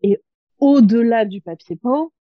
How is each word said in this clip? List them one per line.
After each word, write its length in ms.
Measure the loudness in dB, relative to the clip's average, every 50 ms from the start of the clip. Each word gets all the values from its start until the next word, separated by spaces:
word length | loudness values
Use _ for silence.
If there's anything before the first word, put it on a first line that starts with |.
Et 180 | -4 -4 -4 -4 _ _ _ _ _ _ _ -2
au-delà 680 | 2 2 4 4 4 4 4 2 0 0 0 0 -2
du 160 | -4 -6 -12
papier 340 | -14 -16 -16 -16 _ -14 -12
peint, 340 | -8 -6 -4 -4 -4 -4 -8 _ _ _ _ _